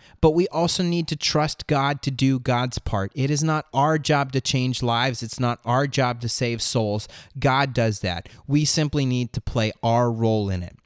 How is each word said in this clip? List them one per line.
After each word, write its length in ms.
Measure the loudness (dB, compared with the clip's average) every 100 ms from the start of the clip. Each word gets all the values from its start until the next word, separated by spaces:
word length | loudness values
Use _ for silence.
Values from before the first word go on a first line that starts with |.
| -20 2
but 120 | 4
we 140 | 4 0
also 340 | 0 0 0
need 260 | 0 0 -2
to 80 | -4
trust 500 | -2 0 0 -4 -2
God 360 | 0 0 -2
to 80 | -4
do 280 | 0 2 2
God's 400 | 0 0 0 -4
part. 340 | -4 -2 -2
It 160 | -2 -2
is 120 | 0
not 240 | 0 -2 -2
our 240 | 0 2 2
job 340 | 2 0 2
to 80 | -2
change 400 | 0 0 0 0
lives. 400 | 0 0 0 -2
It's 180 | -8 -4
not 180 | -2 -2
our 220 | 0 0 0
job 340 | 0 0 -2
to 80 | -4
save 320 | -2 -2 -2
souls. 480 | -2 0 0 -2 -6 -16 -16 -2
God 340 | 2 2 0
does 280 | 0 0 0
that. 280 | -4 -6 -10 -18 0
We 200 | 2 2
simply 400 | 0 0 0 0
need 260 | 0 -2
to 80 | -4
play 320 | -4 0 -2 0
our 300 | 0 2 2
role 380 | 2 2 2 0
in 120 | -4
it. 140 | -6 -14